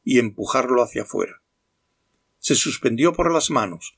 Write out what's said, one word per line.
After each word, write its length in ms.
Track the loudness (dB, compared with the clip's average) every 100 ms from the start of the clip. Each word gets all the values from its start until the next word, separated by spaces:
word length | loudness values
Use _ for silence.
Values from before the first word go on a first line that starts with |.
y 160 | 0 2
empujarlo 640 | 2 -2 -2 0 2 2
hacia 200 | 0 -2
afuera. 380 | -6 -6 -6 -8 _ _ _ _ _ _ _ _ _ _
Se 160 | -2 0
suspendió 580 | 0 -2 -2 2 2
por 180 | 2 2
las 200 | 2 0
manos 460 | 0 -2 -6 -16